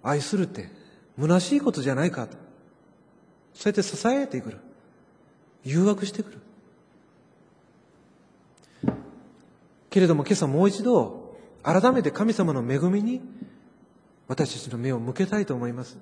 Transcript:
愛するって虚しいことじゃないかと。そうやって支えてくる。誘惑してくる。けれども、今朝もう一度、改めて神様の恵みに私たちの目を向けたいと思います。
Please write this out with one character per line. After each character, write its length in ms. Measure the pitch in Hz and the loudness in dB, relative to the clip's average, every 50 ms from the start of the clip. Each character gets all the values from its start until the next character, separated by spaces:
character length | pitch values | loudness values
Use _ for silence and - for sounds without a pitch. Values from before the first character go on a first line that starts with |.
| - | 0
愛 180 | 117 143 147 | 0 -2 -2
す 140 | 139 - - | -2 -2 -2
る 80 | 196 180 | -2 -2
っ 40 | - | -2
て 220 | - 120 95 85 - - - - - - _ _ _ - | -4 -12 -12 -14 -16 -20 -20 -20 -20 -20 _ _ _ -4
虚 200 | 139 156 175 185 | 2 4 4 4
し 160 | 175 - 285 285 | 4 2 0 2
い 40 | |
こ 100 | 285 269 | 2 0
と 100 | 196 - | -2 0
じ 80 | 127 139 | -2 -2
ゃ 60 | 131 | 0
な 100 | 127 156 | 0 0
い 60 | 180 | -2
か 160 | - - 117 104 | -2 -4 -10 -10
と。 100 | - - - - - - _ _ _ _ _ _ _ _ _ _ _ _ _ _ _ _ _ _ _ | -12 -20 -20 -20 -20 -20 _ _ _ _ _ _ _ _ _ _ _ _ _ _ _ _ _ _ _
そ 160 | - - 214 | -4 -2 0
う 0 | |
や 20 | |
っ 40 | 202 | 0
て 80 | 214 190 | 0 -2
支 240 | - - - - 226 | -2 -4 -2 -2 0
え 200 | 254 277 277 269 | 0 0 -2 -2
て 140 | - 127 | -6 -8
く 100 | - 113 | -8 -10
る。 60 | 110 - - - - _ _ _ _ _ _ _ _ _ _ _ _ _ _ _ _ _ _ | -14 -14 -20 -20 -20 _ _ _ _ _ _ _ _ _ _ _ _ _ _ _ _ _ _
誘 200 | 131 139 165 185 | -2 0 2 4
惑 220 | 208 208 196 214 | 4 2 0 -4
し 60 | 196 | -8
て 120 | - - 208 | -6 -8 -10
く 80 | - | -10
る。 80 | - - - - - - _ - _ _ _ _ _ _ _ _ _ _ _ _ _ _ _ _ _ _ _ _ _ _ _ _ _ _ _ _ _ _ _ _ _ _ _ _ _ _ - _ _ - - - - - - - - - - - - - - _ _ _ _ _ _ _ _ _ | -10 -20 -20 -20 -20 -20 _ -20 _ _ _ _ _ _ _ _ _ _ _ _ _ _ _ _ _ _ _ _ _ _ _ _ _ _ _ _ _ _ _ _ _ _ _ _ _ _ -20 _ _ -4 -2 -2 -2 -4 -10 -18 -20 -20 -20 -20 -20 -20 -20 _ _ _ _ _ _ _ _ _
け 100 | - 196 | 4 4
れ 80 | 185 170 | 6 6
ど 80 | 170 | 4
も、 80 | 147 143 | 2 2
今 80 | - 208 | 0 0
朝 140 | - 170 143 | 2 2 0
も 160 | 135 151 185 | 2 4 4
う 60 | 202 | 4
一 140 | 196 - 208 | 2 2 0
度、 540 | 247 247 180 120 98 - - - - - - - - - - - | 4 4 4 4 2 -4 -14 -16 -18 -20 -20 -20 -20 -20 -8 -2
改 280 | 147 165 185 196 247 | 2 4 6 6 6
め 100 | 262 262 | 4 4
て 100 | 185 151 | 2 0
神 220 | - - 208 226 214 | 0 0 0 0 2
様 200 | - 190 170 147 | 2 0 0 2
の 80 | 131 | 0
恵 180 | 117 120 135 139 | -2 0 0 0
み 240 | 151 180 185 202 208 | 2 2 2 2 0
に 180 | 226 254 254 - - - - - - - - _ - _ _ - _ _ _ _ _ _ _ _ _ | 0 -4 -4 -8 -12 -16 -16 -18 -18 -18 -20 _ -20 _ _ -20 _ _ _ _ _ _ _ _ _
私 260 | 131 - 151 127 - | -2 -2 -2 -2 -2
た 160 | 117 - 131 | -10 -10 -10
ち 20 | |
の 80 | 113 117 | -8 -6
目 120 | 120 131 131 | -4 -4 -4
を 60 | 117 | -4
向 140 | 117 120 131 | -4 -6 -2
け 140 | - 190 185 | -4 -2 -2
た 120 | 214 214 | 0 -2
い 60 | 202 | -2
と 80 | - 143 | -2 -4
思 140 | 123 120 120 | -6 -6 -6
い 60 | 120 | -8
ま 100 | 127 127 | -8 -12
す。 140 | - - - | -14 -16 -20